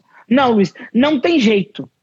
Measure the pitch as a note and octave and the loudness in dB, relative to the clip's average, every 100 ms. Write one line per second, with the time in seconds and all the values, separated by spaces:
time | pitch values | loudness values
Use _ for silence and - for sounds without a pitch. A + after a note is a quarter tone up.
0 | _ _ - B3 B3+ A3 F#3+ - - A3+ | _ _ -2 0 2 2 0 -4 -6 -2
1 | C#4+ D4 F4 E4 A3 G#3 F3+ - C3 _ | 0 0 0 0 2 0 -2 -10 -18 _